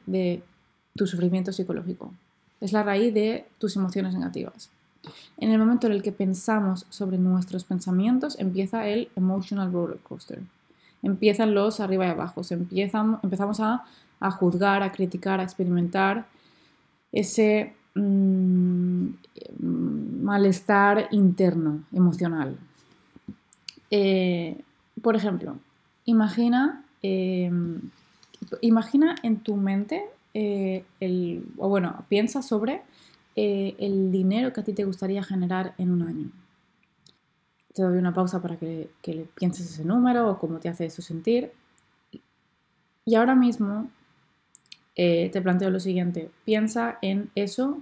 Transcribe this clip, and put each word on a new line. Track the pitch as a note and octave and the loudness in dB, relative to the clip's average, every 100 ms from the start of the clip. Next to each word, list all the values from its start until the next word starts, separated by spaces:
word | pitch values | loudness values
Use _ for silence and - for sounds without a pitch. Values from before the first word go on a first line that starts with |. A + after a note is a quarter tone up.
de | - F#3 F3+ F3 - _ _ _ _ - | -6 -2 0 -2 -8 _ _ _ _ -4
tu | F#3 | -2
sufrimiento | F3 F3 F#3 F3+ | 0 0 0 -2
psicológico, | F#3+ F#3 E3 E3+ F3+ - F3+ _ _ _ _ | -4 -6 -6 -8 -10 -14 -18 _ _ _ _
es | G3 | -2
la | G#3+ | 0
raíz | G#3 G3 A#3 | 2 2 2
de | G#3 G#3+ - - _ | 2 0 -2 -8 _
tus | G#3+ G3+ | -4 -2
emociones | F#3 G3 F#3+ | -2 -2 -4
negativas. | F3+ F3 - - - - _ _ _ - - - - | -4 -4 -6 -10 -12 -20 _ _ _ -20 -20 -20 -4
En | A3 | 2
el | A3 | 4
momento | A3 A#3+ A#3 | 4 4 2
en | |
el | G3+ | 0
que | G3+ | -2
pensamos | G3 F#3+ F#3 - A3 G3 F#3 - | -2 -2 -2 0 0 0 -2 -6
sobre | - F#3+ F#3 | -8 -2 0
nuestros | F#3 F#3 F3+ F#3 | 2 2 0 -6
pensamientos, | - F3+ F#3 F3+ A3 B3+ D4 - | -4 -4 0 2 2 2 0 -4
empieza | F#3+ F#3 F#3+ A#3 G#3 | -2 -2 -2 -2 -2
el | A3 - - | -2 -2 0
emotional | F#3 F#3+ F#3 G3 F#3 | 0 0 -2 -4 -2
roller | F3 E3+ - | -2 -2 -6
coaster. | - - - - F#3 _ _ _ _ _ | -14 -16 -14 -14 -16 _ _ _ _ _
Empiezan | G3 G3 G#3 G3+ A3 | -2 2 4 4 4
los | G3+ G#3 A3 | 4 2 0
arriba | F#3+ F#3+ F3+ | -2 0 0
y | |
abajo, | E3 E3+ - | -2 -6 -8
se | F3+ | -6
empiezan, | F3 F3+ F#3+ G3 G#3+ G#3+ A3 | -6 -4 -2 -2 0 0 0
empezamos | F#3+ F#3 G3+ G#3+ | -2 -2 -2 -2
a, | G#3+ A#3+ - - _ _ | 0 -2 -6 -20 _ _
a | F#3+ | -4
juzgar, | F#3 F3+ F3 G3+ G3 | 2 2 4 2 2
a | F#3+ | 0
criticar, | F#3+ F#3 F3+ G3 F#3+ | -2 -4 -4 -2 -2
a | |
experimentar | F#3 - F3+ F3 F3 F#3+ F#3+ A3+ - _ _ _ _ _ _ _ _ | -2 -2 0 2 2 2 2 0 -6 _ _ _ _ _ _ _ _
ese, | - G3 - G#3+ G#3+ - - _ | -2 0 2 4 4 0 -8 _
mm, | G3 G3+ G3 G3 F#3 F#3 F3+ F3+ F3+ F3+ F3+ F#3 F#3 - - - - - E3 E3+ D2 - - | -2 2 4 4 4 4 4 2 2 0 0 -2 -6 -18 -20 -18 -8 -4 -2 -2 -4 -6 -4
malestar | G3+ G3+ G3 F#3 - G3+ G3+ G3+ - | 0 4 4 2 2 4 4 4 2
interno, | G#3 F#3+ F3+ F3+ E3+ D#3 D3+ - | 4 4 6 2 2 0 -2 -4
emocional. | F#3 F3+ - F3 D#3+ C3+ C3 - _ _ _ _ - - - _ - - - _ | 2 4 4 -2 -2 -4 -6 -14 _ _ _ _ -20 -20 -20 _ -20 -18 -20 _
Eh, | G#3 G3 F#3+ F#3 F3 E3+ - - _ _ - | 2 4 2 2 0 -4 -10 -16 _ _ -4
por | A#3 A3 | 0 2
ejemplo, | G3+ F#3 - - - _ _ _ | 0 -2 -6 -12 -18 _ _ _
imagina, | - A3+ G#3 G#3+ A#3+ B3 D4 - - _ | 2 4 4 2 2 4 2 -2 -12 _
eh, | G3 F#3+ F#3 F#3 F3+ F3 E3+ E3 - - _ _ _ - - - | -2 -2 0 0 0 0 -2 -6 -12 -16 _ _ _ -18 -14 -2
imagina | A#3 A3+ A3+ C#4 D#4+ E4+ | 2 2 4 4 4 2
en | A#3 G#3+ | -2 -2
tu | - G3+ | -2 0
mente, | G3 G3 G#3 E4+ G#4 - _ | 0 0 -2 -6 -8 -14 _
eh, | G#3+ G#3 G3+ F#3+ F#3+ F#3 _ | -4 -2 0 -2 -4 -8 _
el, | F#3 F3+ F3 E3+ - - | -2 -2 -2 -4 -10 -4
o | G3 | 0
bueno, | G3 F3 - - | 0 0 -6 -2
piensa | G3+ A#3 C#4 | 0 2 -2
sobre, | C4 G#3+ A3+ E4 - _ - _ _ | -2 -2 -2 -4 -10 _ -20 _ _
eh, | - G#3 G3 G3 G3 | -2 0 0 -2 -4
el | G3+ G3 F#3+ | -2 0 2
dinero | F#3+ F#3 G#3+ B3+ | 2 2 2 0
que | A#3 | -4
a | |
ti | G#3 | -4
te | G3 | -4
gustaría | G3 F#3 F#3+ G3+ | -4 -4 -4 -4
generar | F#3+ F#3+ F3+ F#3 F#3 - | -4 -2 -2 -2 -4 -2
en | F3+ | 0
un | F3 | 0
año. | E3+ D#3+ - - _ _ _ _ _ _ _ _ _ _ _ _ _ | 0 -6 -10 -14 _ _ _ _ _ _ _ _ _ _ _ _ _
Te | - | -2
doy | F#3 F3+ | 0 2
una | F3+ | 2
pausa | F3+ F3+ F#3 | 0 0 -2
para | F3 E3+ | -6 -8
que, | E3 D#3+ D#3 _ | -8 -8 -10 _
que | - | -10
le | D#3+ | -10
pienses | D#3+ - F3+ F3 F3 | -10 -4 -4 -4 -8
ese | D#3 | -6
número | D#3+ A#3+ B3 A#3+ A3 | -2 2 2 2 0
o | F#3+ | 0
cómo | D#3+ E3 | -4 -6
te | E3+ | -6
hace | F3 | -6
eso | E3 - | -6 -8
sentir. | F3 E3 G#3+ A#3+ - - _ - _ _ _ - _ _ _ _ _ _ _ _ - | -10 -6 0 0 -2 -10 _ -20 _ _ _ -20 _ _ _ _ _ _ _ _ 0
Y | |
ahora | A3+ B3 | 4 6
mismo, | C4 A#3+ A3 G3+ G#3 - - _ _ _ _ _ - _ - _ - | 6 4 2 -2 -4 -8 -14 _ _ _ _ _ -20 _ -20 _ 0
eh, | F3 E3+ F3+ | 2 2 0
te | F#3+ | 0
planteo | F#3 F3+ F#3+ | 0 2 2
lo | F#3 | 0
siguiente. | F#3 F3+ F3 F3 D#3+ - | -2 -2 -2 -4 -8 -8
Piensa | - G#3+ G#3+ A#3 A#3 A#3 | -2 0 0 -2 -4 -4
en | G3 G3 G#3 | -4 -4 -4
eso | - G3+ - C4+ D4 | -4 -4 -2 -4 -4